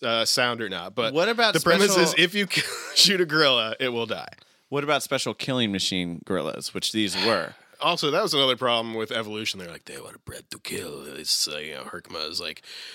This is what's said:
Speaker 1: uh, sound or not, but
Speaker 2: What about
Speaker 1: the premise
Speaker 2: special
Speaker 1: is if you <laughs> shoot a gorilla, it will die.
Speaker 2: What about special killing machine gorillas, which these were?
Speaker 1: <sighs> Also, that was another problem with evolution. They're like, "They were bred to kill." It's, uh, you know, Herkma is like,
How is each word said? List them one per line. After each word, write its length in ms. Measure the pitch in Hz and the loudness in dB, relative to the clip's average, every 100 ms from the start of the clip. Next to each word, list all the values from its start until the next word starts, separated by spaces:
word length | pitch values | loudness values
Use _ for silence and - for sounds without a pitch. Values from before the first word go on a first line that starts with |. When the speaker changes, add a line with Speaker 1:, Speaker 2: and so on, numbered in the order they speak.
Speaker 1:
uh, 220 | 123 117 113 | 0 0 2
sound 360 | - 123 117 | 2 2 0
or 60 | 107 | -4
not, 260 | 92 90 110 | -6 -6 -2
but 180 | 113 | 0
Speaker 2:
What 160 | 143 196 | 2 2
about 240 | 233 226 | 4 4
Speaker 1:
the 80 | 170 | 4
premise 320 | 175 175 202 | 4 6 6
Speaker 2:
special 100 | 190 | 6
Speaker 1:
is 120 | 165 156 | 4 4
if 180 | 175 202 | 4 2
you 100 | 202 - - | 0 -2 -2
<laughs> 240 | - - - | -6 -2 4
shoot 260 | - 190 | 6 4
a 40 | 175 | 2
gorilla, 500 | 151 147 123 110 110 | 4 6 4 2 -2
it 100 | 131 | -2
will 160 | 120 113 | 0 -2
die. 280 | 95 - - _ _ _ | -4 -8 -16 _ _ _
Speaker 2:
What 140 | 139 | -4
about 180 | 143 143 | 2 0
special 320 | - 135 - | 2 -2 -2
killing 380 | 107 - 127 113 | -4 -2 2 2
machine 500 | 95 - 95 87 85 - | 2 0 0 -2 -4 -2
gorillas, 480 | 90 76 - - | -2 -2 -4 -6
which 180 | 95 - | -4 -2
these 240 | 110 104 90 104 | 0 0 0 2
were? 280 | 104 80 - | 2 0 -10
Speaker 1:
<sighs> 40 | - - | -20 -4
Also, 300 | 147 170 151 | -2 0 0
that 140 | 156 | 0
was 100 | 208 | 2
another 240 | 151 135 123 | 2 2 2
problem 380 | 127 117 113 113 | 2 0 0 -4
with 160 | 110 | -4
evolution. 480 | 117 107 107 110 98 | -4 -4 -6 -6 -6
They're 100 | 87 | -10
like, 160 | 80 - | -14 -14
"They 140 | 85 | -14
were 160 | - - - | -14 -16 -14
bred 240 | - - | -14 -14
to 80 | - | -14
kill." 460 | - - - 71 71 71 | -10 -8 -8 -10 -12 -8
It's, 320 | 78 - - | -2 0 0
uh, 120 | 76 | -4
you 160 | 78 71 | -8 -10
know, 80 | |
Herkma 440 | 65 87 - 85 78 | -10 -12 -10 -8 -6
is 140 | 80 | -4
like, 220 | 85 - - - - | -6 -8 -14 -16 -16